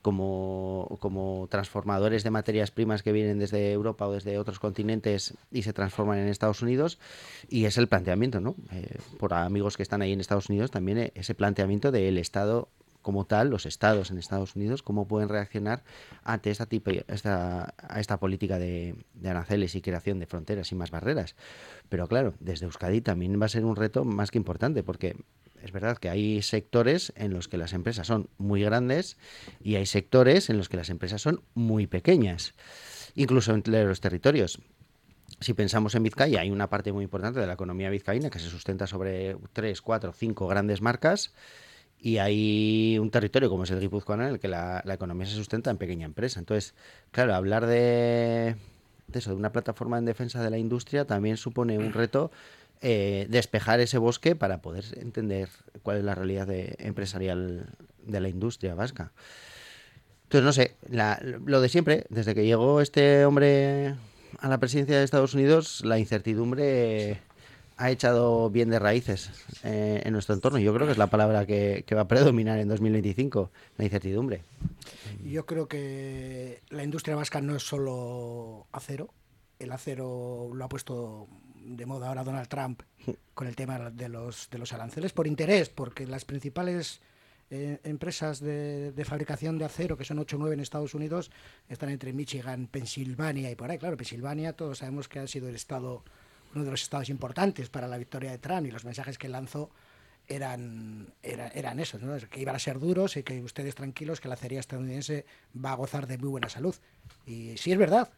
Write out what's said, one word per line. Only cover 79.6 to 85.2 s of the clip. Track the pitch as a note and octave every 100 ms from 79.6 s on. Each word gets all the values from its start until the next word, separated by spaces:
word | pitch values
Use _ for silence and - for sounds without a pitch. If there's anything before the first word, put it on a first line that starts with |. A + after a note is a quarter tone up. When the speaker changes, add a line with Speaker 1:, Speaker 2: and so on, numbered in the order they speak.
| B2
Speaker 2:
acero | B2+ - C3 B2+ B2 B2 A#2+ A#2+ B2+
lo | B2+
ha |
puesto | C3+ - B2 A2+ G#2+ G#2 - -
de | - - B2 A#2+
moda | C3+ B2+
ahora | C3
Donald | C3 C3+ A#2+
Trump | - C3 A#2+ - _ - - _ -
con | B2+
el | A#2+
tema | C3 B2+ A#2+
de | A#2 B2
los, | A#2 A#2+ A#2 -
de | A#2+
los | A#2+
aranceles | A#2 A#2 D#3 F#3
por | -